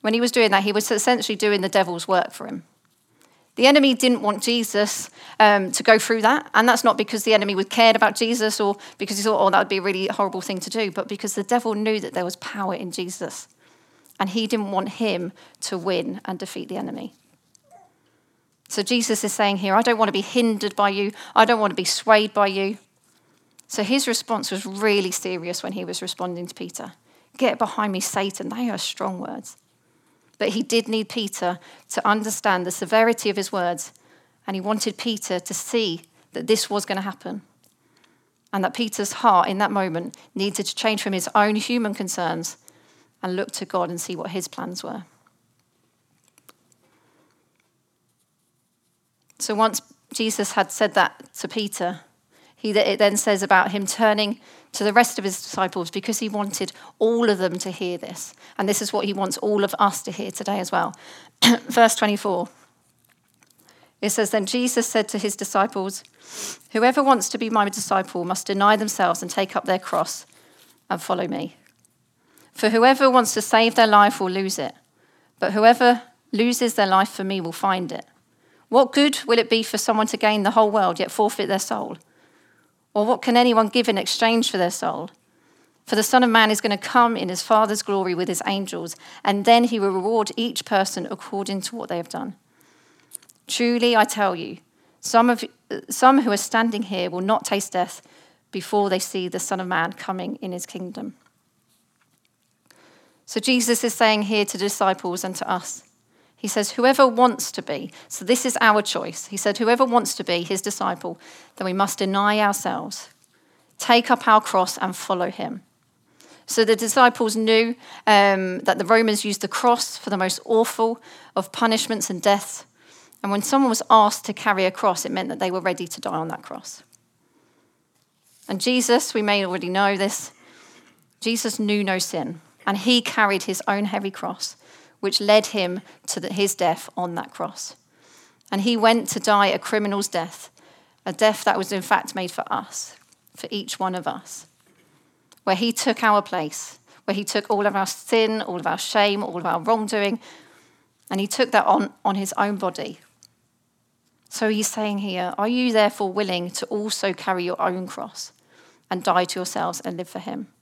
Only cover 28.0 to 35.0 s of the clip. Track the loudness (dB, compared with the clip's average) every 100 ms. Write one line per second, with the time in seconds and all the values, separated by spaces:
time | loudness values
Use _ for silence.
28 | -4 -4 -4 -6 -10 -6 -6 -4 -8 -6
29 | -6 -6 -10 -12 -16 -20 _ _ _ _
30 | _ _ _ _ -2 -2 0 -2 0 -4
31 | -4 -6 -6 -4 -4 -4 -12 -20 _ -2
32 | 0 0 -2 -2 0 0 -2 -6 2 4
33 | 4 2 -2 -2 -4 -2 -2 -4 -8 _
34 | _ _ _ _ -8 -6 -2 -2 -4 -4